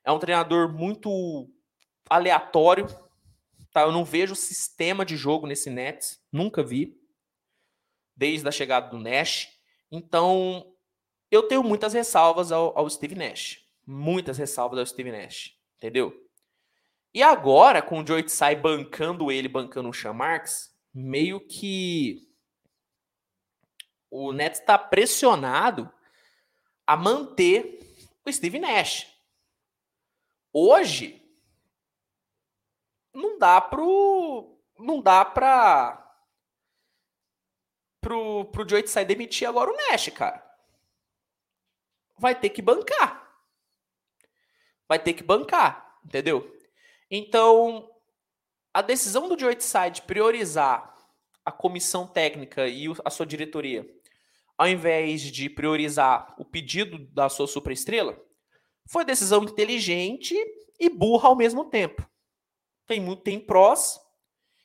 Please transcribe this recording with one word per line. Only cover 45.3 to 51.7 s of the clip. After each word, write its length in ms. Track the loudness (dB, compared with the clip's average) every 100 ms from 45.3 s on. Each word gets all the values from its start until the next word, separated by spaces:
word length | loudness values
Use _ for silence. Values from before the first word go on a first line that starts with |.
| 0 2 2 2 0 -18 _
entendeu? 520 | -10 -6 -2 -2 -4 -20 _ _ _ _ -12
Então, 800 | -10 -2 4 8 8 6 -4 -16 _ _ _ _ _ _ _ _
a 100 | -4
decisão 460 | -2 -2 -2 -4 -4
do 100 | -2
Joe 180 | -2 -2
Tsai 340 | -2 -2 -2
de 120 | -4
priorizar 920 | -8 0 0 0 -2 0 0 0 -4 _ _ _ _ _
a 60 | -12
comissão 560 | -4 -4